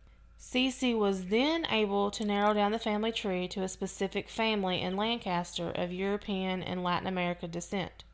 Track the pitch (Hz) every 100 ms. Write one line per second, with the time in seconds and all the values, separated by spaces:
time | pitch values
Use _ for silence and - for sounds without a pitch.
0 | - - - - - 254 262 247 254 226
1 | 202 190 180 220 285 330 320 220 214 202
2 | 202 - 208 202 208 208 202 220 220 208
3 | 226 220 202 180 180 202 185 - 190 -
4 | 190 208 - - 220 214 185 180 180 190
5 | 220 240 202 175 180 - 170 - 175 180
6 | 196 208 - 190 190 185 - 180 180 180
7 | 185 180 175 175 175 175 - 202 165 -
8 | -